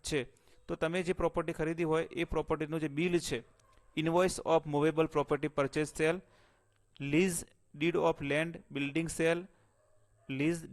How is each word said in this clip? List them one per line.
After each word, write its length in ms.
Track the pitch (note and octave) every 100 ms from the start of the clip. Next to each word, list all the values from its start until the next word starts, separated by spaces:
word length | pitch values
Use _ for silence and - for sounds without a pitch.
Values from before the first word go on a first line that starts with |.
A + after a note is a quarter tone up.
છે. 200 | - D3+ A#2+ - _ - -
તો 80 | E3
તમે 280 | D#3+ F3
જે 100 | F3
પ્રોપર્ટી 400 | F3+ E3 E3+ D#3+
ખરીદી 300 | D#3+ D#3+ E3
હોય 220 | E3 D#3 -
એ 180 | -
પ્રોપર્ટીનું 580 | E3 D#3+ D3 D#3+ D#3 D#3+
જે 60 | D#3
બિલ 320 | C#3+ F3+ F3
છે, 420 | - - - _ _ _ - -
invoice 420 | D#3+ E3+ F#3 -
of 320 | - E3 D#3
movable 400 | D3 D3+ D#3 D#3+
property 380 | D3+ C#3+ D3 D3 -
purchase 360 | C#3 D3+ D3+ -
sale, 240 | D#3 F3 - _ _ _ _ _ _ -
lease 440 | C#3 D3 F#3+ E3+ - _ _ C#3+
deed 180 | D#3+ E3+
of 200 | E3 D#3+
land 380 | C#3+ C#3+ E3 E3+ -
building 320 | C#3 C#3 D3 E3
sale, 360 | - E3 E3+ F#3 _ _ _ _ _ _ _ -
lease 340 | C3+ D3 E3+ D#3+